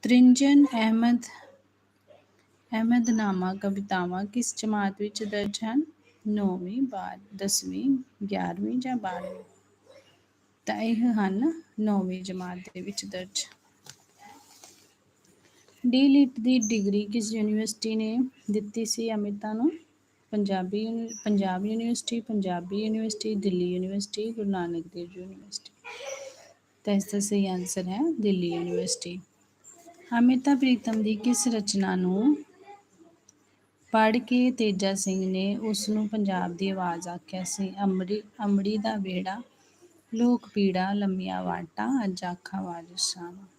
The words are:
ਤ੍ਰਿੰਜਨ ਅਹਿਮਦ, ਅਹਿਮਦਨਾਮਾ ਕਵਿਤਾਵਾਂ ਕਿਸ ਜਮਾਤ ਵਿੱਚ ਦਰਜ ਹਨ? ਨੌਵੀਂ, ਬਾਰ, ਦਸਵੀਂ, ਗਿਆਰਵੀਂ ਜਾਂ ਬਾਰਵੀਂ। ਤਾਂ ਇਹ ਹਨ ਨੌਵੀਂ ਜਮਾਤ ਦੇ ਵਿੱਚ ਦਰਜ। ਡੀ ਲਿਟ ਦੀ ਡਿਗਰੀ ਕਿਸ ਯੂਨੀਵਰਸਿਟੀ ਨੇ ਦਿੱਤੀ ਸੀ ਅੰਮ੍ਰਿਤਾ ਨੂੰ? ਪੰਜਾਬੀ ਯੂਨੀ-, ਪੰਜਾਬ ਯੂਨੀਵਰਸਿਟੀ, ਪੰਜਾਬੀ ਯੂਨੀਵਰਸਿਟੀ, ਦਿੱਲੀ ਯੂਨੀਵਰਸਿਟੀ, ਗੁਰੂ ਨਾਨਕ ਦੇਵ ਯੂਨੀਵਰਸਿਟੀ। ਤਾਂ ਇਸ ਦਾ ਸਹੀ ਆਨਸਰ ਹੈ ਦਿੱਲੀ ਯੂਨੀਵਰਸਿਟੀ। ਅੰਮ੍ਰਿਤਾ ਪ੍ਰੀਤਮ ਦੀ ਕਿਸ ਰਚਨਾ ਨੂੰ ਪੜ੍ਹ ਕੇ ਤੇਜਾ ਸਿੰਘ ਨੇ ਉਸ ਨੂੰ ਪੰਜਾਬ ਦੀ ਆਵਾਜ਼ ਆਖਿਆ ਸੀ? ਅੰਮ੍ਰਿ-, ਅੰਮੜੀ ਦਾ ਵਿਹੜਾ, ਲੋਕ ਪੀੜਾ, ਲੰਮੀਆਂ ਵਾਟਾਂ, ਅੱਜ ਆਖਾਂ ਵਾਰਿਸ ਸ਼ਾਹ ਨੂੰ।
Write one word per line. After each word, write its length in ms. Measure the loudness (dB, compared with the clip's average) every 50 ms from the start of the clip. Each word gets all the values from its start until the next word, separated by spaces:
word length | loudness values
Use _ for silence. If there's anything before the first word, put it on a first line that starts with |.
| 4
ਤ੍ਰਿੰਜਨ 600 | 6 8 8 10 10 8 8 6 8 8 8 8
ਅਹਿਮਦ, 580 | 8 4 2 2 2 2 4 4 4 2 2 0 -6 -18 -20 -20 -20 -20 _ _ _ _ _ _ _ _ _ _ _ -20 -20 _ _ _ _ _ _ _ _ _ _ -2
ਅਹਿਮਦਨਾਮਾ 800 | 0 2 4 4 4 6 4 2 2 2 2 0 0 0 -2 -4
ਕਵਿਤਾਵਾਂ 680 | -2 -2 -2 -2 -2 -4 -2 -2 -2 0 -2 -2 -4 -6
ਕਿਸ 300 | -4 -4 -4 -4 -2 -4
ਜਮਾਤ 380 | -4 -4 -2 0 0 0 -2 -2 -2
ਵਿੱਚ 240 | -6 -6 -6 -6 -8
ਦਰਜ 340 | -4 -2 -2 -2 -2 -4 -6 -6
ਹਨ? 180 | -2 0 0 -2 -2 -6 _ _ _ _ _ _ -2
ਨੌਵੀਂ, 540 | -2 0 2 0 0 -2 -6 -6 -4 -2 -4
ਬਾਰ, 360 | -2 -4 -8 -8 -8 -12 -14 -18 _ -12
ਦਸਵੀਂ, 640 | -6 -4 -2 -2 -2 -2 -4 -6 -4 0 0 0 0 -2 _ _ _ -8
ਗਿਆਰਵੀਂ 520 | -4 -4 -2 -2 -2 -4 -4 -4 -2 -2 -4
ਜਾਂ 180 | -2 -2 -4
ਬਾਰਵੀਂ। 480 | -4 -4 -6 -8 -6 -10 -10 -12 -14 -16 _ _ _ _ _ _ _ _ _ -20 -20 _ _ _ _ _ _ _ _ _ _ _ _ _
ਤਾਂ 140 | -6 -4 -2
ਇਹ 160 | 0 0 0
ਹਨ 680 | 2 2 2 2 2 2 2 0 2 0 0 0 -2 -10 _ _ -2
ਨੌਵੀਂ 420 | 0 2 2 2 0 -2 -4 -6 -8
ਜਮਾਤ 360 | -8 -8 -8 -8 -10 -10 -12
ਦੇ 220 | -14 -14 -12 -12
ਵਿੱਚ 240 | -10 -10 -8 -10 -10
ਦਰਜ। 420 | -10 -10 -12 -12 -8 _ -8 -8 -8 -12 _ _ _ _ _ _ -20 -20 _ _ _ _ _ -20 -20 -20 -20 -20 -20 -20 -20 -20 -20 -20 _ _ _ _ _ _ _ _ _ _ _ _ _ _ _ _ _ _ _ _ _ _
ਡੀ 220 | 2 4 6 6 8
ਲਿਟ 320 | 8 8 8 6 4 -2
ਦੀ 180 | 2 4 4 4
ਡਿਗਰੀ 460 | 4 2 0 0 2 2 2 0 0
ਕਿਸ 280 | 0 -2 -2 -2 -2 -2
ਯੂਨੀਵਰਸਿਟੀ 640 | 0 0 2 2 0 0 -2 -4 -6 -4 -2 -2
ਨੇ 220 | 0 -2 0 0 0 -2 -2 -4 _ _ -2
ਦਿੱਤੀ 340 | -2 -2 -2 -4 -4 -4 -4
ਸੀ 280 | -4 -2 -4 -2 -2 -2
ਅੰਮ੍ਰਿਤਾ 400 | -2 -2 -2 -4 -6 -6 -6 -4
ਨੂੰ? 200 | 0 0 0 0 -2 -14 _ _ _ _ _ _ _ _ _
ਪੰਜਾਬੀ 520 | -2 0 0 2 0 -2 -2 -2 -2 -4 -4
ਯੂਨੀ-, 260 | -2 -4 -6 -6 -8 -10 -8 -2
ਪੰਜਾਬ 420 | 0 2 2 2 2 0 -2 -2
ਯੂਨੀਵਰਸਿਟੀ, 540 | -2 -2 -2 -2 -2 -2 -4 -4 -4 -6 -6
ਪੰਜਾਬੀ 560 | -4 -2 -2 -2 -2 -2 -2 -4 -6 -6 -4
ਯੂਨੀਵਰਸਿਟੀ, 580 | -4 -2 -2 -2 -2 -2 -4 -4 -4 -4 -4 -4
ਦਿੱਲੀ 380 | 0 0 0 0 0 0 0 0
ਯੂਨੀਵਰਸਿਟੀ, 580 | -2 -2 -2 -4 -4 -6 -6 -6 -6 -6 -6
ਗੁਰੂ 200 | -4 -4 -2 -2
ਨਾਨਕ 360 | -2 -2 -2 -2 -4 -6 -8 -8 -12
ਦੇਵ 240 | -12 -12 -12 -12 -16
ਯੂਨੀਵਰਸਿਟੀ। 520 | -16 -16 -16 -18 -20 -16 -16 -16 _ -16 _ _ _ -18 -16 -12 -12 -12 -12 -12 -12 -16 -18 -20 -20 -20 -20 _ _ _ _ _ _
ਤਾਂ 100 | 0 0
ਇਸ 180 | 0 0 0 -2
ਦਾ 80 | -4
ਸਹੀ 260 | -2 0 0 0 0
ਆਨਸਰ 420 | 0 -2 -4 -4 -4 -4 -6 -4 -4
ਹੈ 100 | -2 -2 0 -2 0 0
ਦਿੱਲੀ 280 | 0 0 2 2 0 -2
ਯੂਨੀਵਰਸਿਟੀ। 720 | -2 -4 -4 -4 -2 -4 -2 -2 -4 -6 -6 -12 -12 -12 -14 _ _ _ _ _ _ _ _ -20 -20 -20 -20 -20 -20 _ -12 -2 2
ਅੰਮ੍ਰਿਤਾ 420 | 6 6 6 6 6 4 4 4
ਪ੍ਰੀਤਮ 480 | 4 6 4 4 4 2 -2 0 0 2
ਦੀ 140 | 0 0
ਕਿਸ 320 | 0 2 2 2 4 2 2
ਰਚਨਾ 460 | 0 0 -2 0 0 0 2 2 2
ਨੂੰ 420 | 2 2 2 2 4 4 4 4 4 0 _ _ _ -20 -20 -20 -20 _ _ _ _ -20 -20 _ _ _ _ _ _ _ _ _ _ _ _ _ _ _ _ 4
ਪੜ੍ਹ 260 | 4 6 6 4 2
ਕੇ 320 | 0 2 2 4 4 4
ਤੇਜਾ 440 | 2 2 0 0 2 2 0 0 0
ਸਿੰਘ 380 | 0 -2 -2 -2 0 0 -2 0
ਨੇ 240 | 0 0 0 -2
ਉਸ 320 | -2 -2 -4 -4 -4 -2 -2
ਨੂੰ 200 | -2 -2 -2 -2
ਪੰਜਾਬ 480 | -2 -2 0 0 0 0 -2 -4 -4
ਦੀ 120 | -4 -4 -2
ਆਵਾਜ਼ 400 | -2 -2 -2 -4 -4 -6 -8 -10
ਆਖਿਆ 360 | -12 -12 _ -10 -10 -8 -8
ਸੀ? 300 | -8 -6 -6 -6 -6 -4 -2 0
ਅੰਮ੍ਰਿ-, 400 | 0 0 0 -2 -2 -4 -6 -6 -10 _ -6 -2
ਅੰਮੜੀ 340 | 0 2 2 2 0 -2 -2
ਦਾ 180 | -2 -2 -2
ਵਿਹੜਾ, 460 | -2 -4 -4 -4 -4 -4 -4 -6 -8 -10 _ _ _ _ _ _ _ -20 -20 _ _ _ _ -2
ਲੋਕ 340 | 0 2 2 2 2 -2 -4 _
ਪੀੜਾ, 380 | 2 2 2 2 2 0 0 0
ਲੰਮੀਆਂ 500 | 0 0 0 -2 -2 -4 -4 -4 -4 -4
ਵਾਟਾਂ, 600 | -4 -4 -4 -6 -10 _ -6 -4 -2 0 0 0
ਅੱਜ 200 | -2 -4 -4 -6
ਆਖਾਂ 380 | -8 -8 -8 _ -10 -8 -8 -8
ਵਾਰਿਸ 380 | -8 -10 -12 -14 -14 -6 -4
ਸ਼ਾਹ 320 | -4 -4 -4 -6 -12 -14 -14
ਨੂੰ। 120 | -16 -20 -20 _